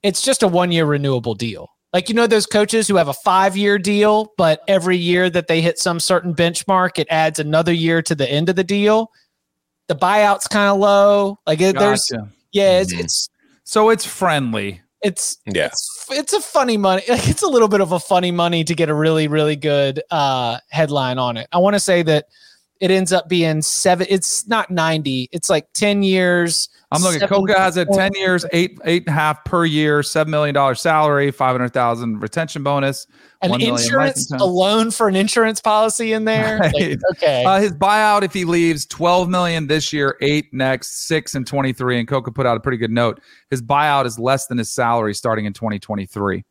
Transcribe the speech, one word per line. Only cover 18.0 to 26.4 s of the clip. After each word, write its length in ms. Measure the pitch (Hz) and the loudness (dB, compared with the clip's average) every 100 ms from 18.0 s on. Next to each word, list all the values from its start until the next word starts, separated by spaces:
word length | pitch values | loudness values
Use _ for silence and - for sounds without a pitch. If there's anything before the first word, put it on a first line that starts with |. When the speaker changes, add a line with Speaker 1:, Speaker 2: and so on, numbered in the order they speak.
| - 180 180 | 0 0 0
Speaker 1:
money 320 | 175 170 170 160 | 0 0 0 -2
to 100 | 165 | 0
get 140 | 160 | 0
a 40 | |
really, 340 | 151 156 160 151 | 2 2 2 0
really 260 | 151 151 147 | 0 0 0
good, 480 | 156 143 139 135 - | 0 0 0 -2 -4
uh, 480 | 160 143 131 120 117 _ | -2 0 0 -4 -6 _
headline 480 | 147 151 143 127 127 | -2 0 0 -2 -2
on 180 | 123 117 | -4 -4
it. 100 | - | -4
I 40 | 175 | 0
wanna 220 | 190 208 | 2 2
say 240 | 196 175 | 2 0
that 220 | 160 151 - _ - _ _ _ | 2 0 -2 _ -20 _ _ _
it 80 | 185 | 0
ends 240 | 190 180 | 0 2
up 160 | 180 165 | 0 0
being 320 | 180 165 156 | 0 0 0
seven. 460 | 147 - 185 180 180 | -2 -2 0 0 0
It's 380 | 190 - - - | -2 -2 -6 -2
not 240 | 220 190 | -4 -2
ninety. 580 | 180 160 160 139 131 123 | -2 -2 -2 -2 -4 -6
It's, 200 | 170 - | -8 0
like, 160 | 160 - | -2 -2
ten 280 | - 208 202 | -2 0 2
years. 680 | 196 185 180 175 | 2 2 2 2